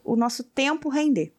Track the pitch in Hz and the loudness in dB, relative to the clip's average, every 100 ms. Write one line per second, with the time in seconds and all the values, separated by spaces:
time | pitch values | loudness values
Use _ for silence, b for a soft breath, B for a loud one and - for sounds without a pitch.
0 | - 233 240 240 247 - 269 311 302 285 | -2 0 0 -2 -6 -2 0 0 -2 0
1 | 302 208 160 | 2 0 -2